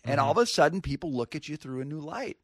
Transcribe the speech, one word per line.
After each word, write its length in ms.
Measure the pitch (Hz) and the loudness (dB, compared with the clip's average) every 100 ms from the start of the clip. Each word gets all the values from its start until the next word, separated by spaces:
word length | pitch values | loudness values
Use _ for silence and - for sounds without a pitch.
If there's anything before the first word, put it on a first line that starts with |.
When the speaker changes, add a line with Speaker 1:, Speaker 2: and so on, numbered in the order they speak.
Speaker 1:
And 140 | 113 139 | -2 2
Speaker 2:
Mm-hmm. 20 | |
Speaker 1:
all 100 | 139 | 4
of 60 | 165 | 4
a 80 | 240 | 4
sudden, 340 | - 160 180 | 6 4 4
people 320 | 151 139 170 | -4 -4 -2
look 220 | 127 117 | -2 -2
at 140 | 156 147 | -6 -8
you 80 | 151 | -10
through 240 | 135 131 | -8 -8
a 40 | |
new 140 | 135 151 | -8 -8
light. 380 | 147 196 269 - | -8 -8 -8 -10